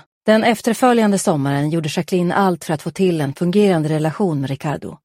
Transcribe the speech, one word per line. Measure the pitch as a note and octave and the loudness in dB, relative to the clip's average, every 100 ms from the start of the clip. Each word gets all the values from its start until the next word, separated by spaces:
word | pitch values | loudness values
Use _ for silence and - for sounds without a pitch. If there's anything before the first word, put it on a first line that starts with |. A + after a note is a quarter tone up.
| - _ - | -14 _ 0
Den | A3 | 2
efterföljande | A#3 A#3 - A3 B3+ A#3 G#3+ G3 | 2 0 -2 0 2 4 2 2
sommaren | - D#3 C#3 C#3 D3+ | 0 0 0 0 0
gjorde | E3 D#3 | -2 -2
Jacqueline | F#3 D#3+ F#3 F3 | -4 -2 -2 0
allt | F3+ G3 E3+ | 2 0 0
för | - | -4
att | D#3 | -6
få | E3+ | -6
till | D#3 F#3 E3 | -2 0 0
en | C#3 | -2
fungerande | C#3+ F3 G3 G#3 E3+ D3+ | -2 0 2 2 2 0
relation | D#3 D#3 - G3 D3 | 0 -2 0 -2 -2
med | C3+ | -4
Ricardo. | C#3 D#3 C3+ G2+ D#3+ | -6 -6 -6 -10 -16